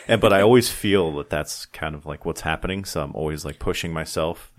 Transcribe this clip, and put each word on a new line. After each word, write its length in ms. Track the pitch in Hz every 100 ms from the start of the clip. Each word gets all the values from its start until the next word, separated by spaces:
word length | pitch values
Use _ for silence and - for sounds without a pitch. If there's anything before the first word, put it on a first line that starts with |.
| -
And, 120 | 110
but 120 | 110
I 80 | 98
always 280 | 104 123 107
feel 460 | - 107 98 82 73
that 120 | 71
that's 360 | 78 73 - -
kind 280 | - 78
of, 120 | 76 76
like, 180 | 73
what's 160 | 85 80
happening. 440 | 80 78 90 95
So 180 | 95 82
I'm 100 | 73
always, 300 | - 76 76
like, 160 | 76 73
pushing 320 | - 87 85
myself 580 | 82 78 - 80 85 -